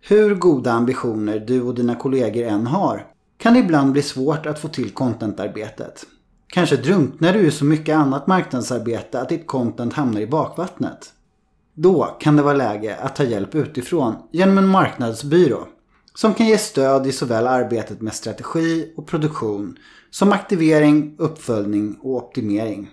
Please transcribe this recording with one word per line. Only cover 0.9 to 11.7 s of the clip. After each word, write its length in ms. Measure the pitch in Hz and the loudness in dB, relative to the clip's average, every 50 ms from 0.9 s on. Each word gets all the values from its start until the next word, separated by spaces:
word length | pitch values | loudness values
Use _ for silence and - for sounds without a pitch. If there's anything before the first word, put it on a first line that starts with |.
| 127 - - 123 110 107 107 104 107 110 | 0 -2 -4 -4 -4 -2 -4 -4 -4 -6
du 220 | 110 110 127 127 | -4 -2 -2 0
och 140 | 123 123 123 | 0 -2 -4
dina 200 | 120 120 120 120 | -2 -2 -2 -2
kollegor 480 | 120 - 139 131 131 123 107 104 120 120 | -2 -2 -2 0 0 0 0 -2 -4 -4
än 240 | 117 104 101 113 123 | -2 -2 -2 0 0
har, 400 | 147 196 190 139 110 - - - _ _ _ _ _ _ | -2 0 -2 -2 -4 -6 -10 -16 _ _ _ _ _ _
kan 160 | - 233 233 | 4 6 6
det 60 | 254 | 6
ibland 320 | 240 185 160 147 135 139 | 6 4 2 2 4 4
bli 100 | 135 143 | 2 2
svårt 440 | 143 - - 127 131 147 156 147 151 | 0 -2 -4 -4 -2 -2 -2 -2 -4
att 140 | 151 151 151 | -8 -8 -8
få 80 | - 151 | -8 -10
till 240 | - - 123 104 | -6 -6 -6 -6
contentarbetet. 1120 | - - 135 123 110 113 113 104 95 - 98 104 95 107 107 107 - - - - - - - _ _ _ _ _ _ _ _ _ | -4 -4 -2 -2 -2 -2 -6 -6 -6 -6 -8 -8 -8 -10 -12 -12 -12 -14 -16 -16 -14 -20 -20 _ _ _ _ _ _ _ _ _
Kanske 280 | - 185 175 151 147 | -2 0 2 2 2
drunknar 580 | 131 117 139 196 196 147 120 - - 160 170 190 | 0 2 2 2 2 2 0 0 0 2 2 4
du 60 | 220 | 4
i 120 | 196 156 | 4 2
så 140 | 147 - 143 | 2 2 2
mycket 300 | 143 160 156 156 - 151 | 2 2 0 0 0 2
annat 320 | 156 147 135 135 139 - - | 2 2 2 0 -2 0 0
marknadsarbete 960 | 190 185 151 - - 127 110 - 127 120 107 117 113 104 - - - 123 | 0 0 0 -2 -4 -6 -4 -4 -4 -4 -4 -4 -6 -6 -6 -8 -6 -6
att 80 | 127 127 | -4 -4
ditt 180 | 170 156 - - | -4 -6 -6 -6
content 460 | - 131 120 117 110 - 120 117 - | -4 -2 -2 -4 -4 -4 -6 -6 -4
hamnar 280 | 156 143 123 110 101 | -2 -2 -2 -2 -2
i 60 | 107 107 | -2 -2
bakvattnet. 880 | 143 156 135 - - - 170 180 - - 120 87 - - - - _ _ _ _ _ _ _ _ _ _ _ _ | -2 -2 -2 -4 -4 -8 -8 -8 -6 -6 -8 -8 -8 -12 -20 -20 _ _ _ _ _ _ _ _ _ _ _ _